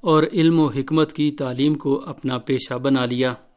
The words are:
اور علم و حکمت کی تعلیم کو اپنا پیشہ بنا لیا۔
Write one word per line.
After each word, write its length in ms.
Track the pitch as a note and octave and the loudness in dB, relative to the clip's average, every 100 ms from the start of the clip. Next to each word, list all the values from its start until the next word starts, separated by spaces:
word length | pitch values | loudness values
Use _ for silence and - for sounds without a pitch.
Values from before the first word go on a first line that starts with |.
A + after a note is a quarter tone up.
اور 220 | G3 D#3 D#3 | 4 4 4
علم 260 | G3+ E3 E3 | 2 4 4
و 80 | D3+ | 2
حکمت 460 | A#2+ C3+ D#3+ D#3 | 0 -2 0 0
کی 180 | - D3+ | 0 -2
تعلیم 440 | D3 C3+ B2 C#3+ D3 | -2 -6 0 0 0
کو 280 | C#3+ C#3 - | -2 -2 -4
اپنا 320 | C3+ C3+ B2+ | -8 -6 -6
پیشہ 360 | - C3 - | -2 -4 -4
بنا 320 | B2 C3+ C3+ B2 | -4 0 0 0
لیا۔ 280 | B2 B2+ A#2+ _ | 0 -2 -4 _